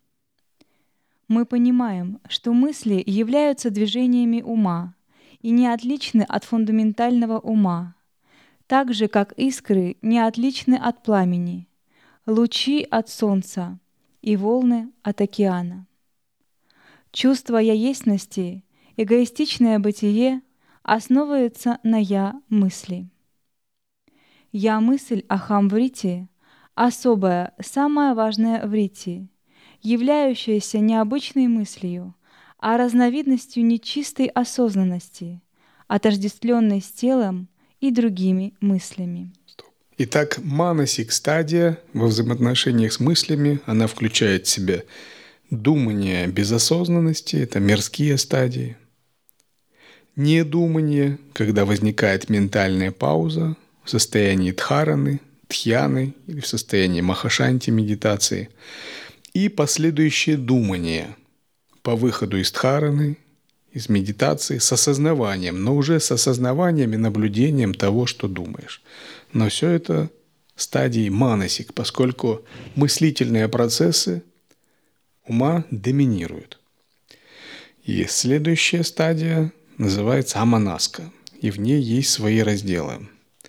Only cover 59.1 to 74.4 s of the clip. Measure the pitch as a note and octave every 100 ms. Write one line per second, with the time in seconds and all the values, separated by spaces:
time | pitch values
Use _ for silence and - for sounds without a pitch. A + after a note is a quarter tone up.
59.1 | - - F3+ G3+ G3+ D3 - D#3+ D3+ D#3
60.1 | - - D3+ B2+ C3 G#2+ F#2 E2+ D#2+ D#2
61.1 | - _ _ _ _ _ _ - A#2 B2
62.1 | A2 G#2 F#2+ F2+ - B2+ C#3 D3+ C#3+ D3
63.1 | D3+ _ _ _ _ _ - A2+ G#2 G2
64.1 | G2+ C#3 D3+ - C3 - B2 - C#3 D3+
65.1 | D#3 A2 F#2+ F2+ F2+ G2+ C#3+ C#3+ E3 -
66.1 | B2 - B2 B2 C3+ F3+ D#3+ B2 A2 A2+
67.1 | G#2 G#2+ G2+ C#3 C#3+ A2 F2 G2 G#2 B2
68.1 | - G2+ F2+ F2 - - - _ - -
69.1 | - - C3 G#2+ - D#3+ E3+ E3 D#3+ D#3
70.1 | - _ _ _ - - C3+ C3 A#2 G#2+
71.1 | G2 B2+ G#2+ F#2 - - - A#2+ - B2+
72.1 | B2+ A#2+ A2+ - - - - C#3+ - D#3+
73.1 | C#3+ A#2+ A2+ A2 A#2+ A#2+ - E3+ D#3+ -
74.1 | F3 - _